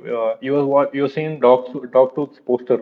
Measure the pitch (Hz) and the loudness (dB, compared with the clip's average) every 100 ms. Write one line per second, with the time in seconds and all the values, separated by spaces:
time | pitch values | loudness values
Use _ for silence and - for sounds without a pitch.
0 | 110 117 113 113 131 143 139 139 139 139 | -8 -4 -4 -4 -2 -2 2 2 0 -2
1 | 139 156 156 151 123 127 127 143 127 131 | -4 -4 -8 0 4 4 0 -12 -2 2
2 | 131 - 143 - - 123 - 120 | 2 0 -8 -8 -4 -4 0 -2